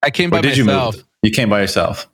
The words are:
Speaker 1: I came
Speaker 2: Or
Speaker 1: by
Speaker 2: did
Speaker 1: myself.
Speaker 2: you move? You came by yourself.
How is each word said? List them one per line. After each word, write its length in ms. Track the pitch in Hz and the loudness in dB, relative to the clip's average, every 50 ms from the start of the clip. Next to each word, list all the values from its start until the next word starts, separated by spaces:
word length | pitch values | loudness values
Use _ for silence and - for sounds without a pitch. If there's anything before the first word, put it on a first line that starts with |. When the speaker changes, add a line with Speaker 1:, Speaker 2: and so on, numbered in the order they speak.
| - | -2
Speaker 1:
I 80 | 147 | -2
came 180 | 139 - 180 175 | 0 0 -2 0
Speaker 2:
Or 80 | 165 - | 0 0
Speaker 1:
by 40 | |
Speaker 2:
did 160 | 135 139 139 131 | 0 0 2 2
Speaker 1:
myself. 340 | 131 104 98 - 127 117 104 | 2 2 2 0 0 -2 -4
Speaker 2:
you 60 | - | -8
move? 80 | - _ _ _ - | -12 _ _ _ -2
You 80 | 110 | 0
came 180 | 107 - 127 107 | 2 2 2 2
by 120 | 104 101 | 2 0
yourself. 460 | 101 95 - 104 87 82 92 - - _ | 0 0 0 0 0 -2 -4 -6 -12 _